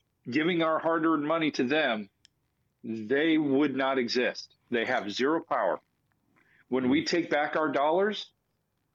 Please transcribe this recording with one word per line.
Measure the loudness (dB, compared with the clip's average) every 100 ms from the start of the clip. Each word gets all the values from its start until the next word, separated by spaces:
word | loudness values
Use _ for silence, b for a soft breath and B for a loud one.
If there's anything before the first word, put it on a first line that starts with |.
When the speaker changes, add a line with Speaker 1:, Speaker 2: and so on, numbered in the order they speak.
| _ _ -4
Speaker 1:
giving | -2 0 0
our | 0 0
hard-earned | 0 0 2 0 0
money | 0 0
to | 0
them, | 0 2 0 -2 -6 _ -20 _ _ _ _ _
they | -10 -8 -2 0 2 2
would | 2 2 2 0
not | 0 0
exist. | 0 0 0 -2 -12 _ _
They | -2 0
have | -2 -4
zero | -2 0 -2 -2
power. | -2 0 -2 _ _ _ _ _ b b b -4
When | 0 2
we | 0
Speaker 2:
Mm-hmm. | 0 -2
Speaker 1:
take | 0
back | 0 0 0
our | 0
dollars, | 0 2 2 0 -2 -10 _ _ _ _ _ _